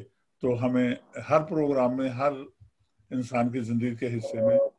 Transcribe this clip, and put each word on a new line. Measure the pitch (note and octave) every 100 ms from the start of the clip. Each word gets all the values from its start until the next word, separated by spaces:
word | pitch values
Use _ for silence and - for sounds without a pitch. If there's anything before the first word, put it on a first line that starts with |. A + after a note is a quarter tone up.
| - _ _ _
तो | B2+
हमें | A#2 B2+ B2+ B2 - - A#2
हर | A2 D#3
प्रोग्राम | D#3 D#3+ C#3+ C3+ B2 C3
में, | C3
हर | A#2+ C#3+ C3+ C#3+ _ - _ _ _ -
इंसान | C3 A#2+ B2 A#2+
की | B2
जिंदगी | A2+ A#2 B2
के | A#2 B2
हिस्से | A#2 C#5 C#5 C#5
में | C#5 C#5